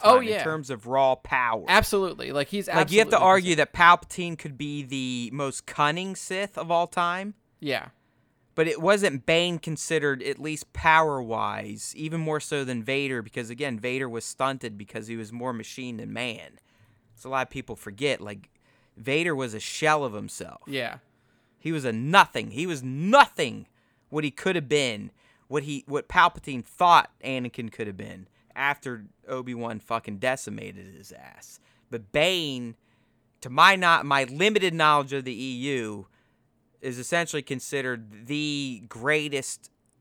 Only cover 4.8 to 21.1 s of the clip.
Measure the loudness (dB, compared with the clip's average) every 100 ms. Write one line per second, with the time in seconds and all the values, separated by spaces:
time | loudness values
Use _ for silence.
4.8 | -6 -6 -4 -4 -6 -4 -4 -6 -6 0
5.8 | 0 0 -6 -8 -8 -6 -6 -6 0 0
6.8 | 0 0 -2 -2 -8 -14 _ _ -4 -4
7.8 | -6 _ _ _ _ _ _ -2 0 2
8.8 | 2 4 2 0 2 2 2 -2 -6 -6
9.8 | -2 0 0 -2 -4 -6 -8 -10 -12 0
10.8 | 6 6 6 0 -2 -2 -2 -4 -8 -10
11.8 | -12 -8 -6 -4 -2 -4 -2 -4 -2 -4
12.8 | -2 -2 -2 -4 -6 -8 -8 -6 -6 -4
13.8 | -4 -2 -4 -6 -8 -4 -4 -4 -8 -12
14.8 | -12 -12 -8 -10 -10 -8 -6 -8 -10 -12
15.8 | -10 -10 -10 -8 -8 -8 -14 -20 _ _
16.8 | _ _ _ -18 -6 -4 -4 -8 -12 -12
17.8 | -14 -4 -2 -2 -6 -12 -16 _ _ _
18.8 | _ -10 -2 0 0 -2 -4 -6 -8 0
19.8 | 2 2 0 -6 -10 -12 -14 -16 -8 -6
20.8 | -6 -8 _